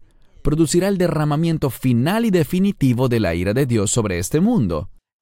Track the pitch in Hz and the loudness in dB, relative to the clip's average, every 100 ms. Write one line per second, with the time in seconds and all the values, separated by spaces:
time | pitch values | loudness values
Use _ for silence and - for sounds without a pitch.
0 | - _ - - - 151 160 175 190 196 | -14 _ -20 -6 -2 0 2 2 0 0
1 | 175 156 151 147 170 160 139 - 131 117 | 0 0 -2 0 0 -2 -4 -2 0 0
2 | 139 220 233 180 147 180 196 - 135 120 | 0 0 0 0 0 0 -2 0 0 2
3 | 131 117 95 85 92 117 143 117 95 - | 0 0 0 0 0 0 0 0 0 0
4 | 107 87 - 151 202 233 101 78 - - | -2 -4 -2 0 2 2 0 -2 -6 -14
5 | _ _ | _ _